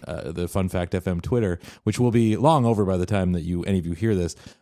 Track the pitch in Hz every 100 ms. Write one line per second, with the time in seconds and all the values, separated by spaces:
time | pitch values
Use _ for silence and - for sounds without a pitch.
0 | - 82 - 85 87 98 92 92 87 95
1 | 95 85 - 123 101 85 - - - 107
2 | 123 117 113 107 139 156 117 107 95 92
3 | 90 101 90 87 82 87 92 95 85 85
4 | 113 98 85 - - -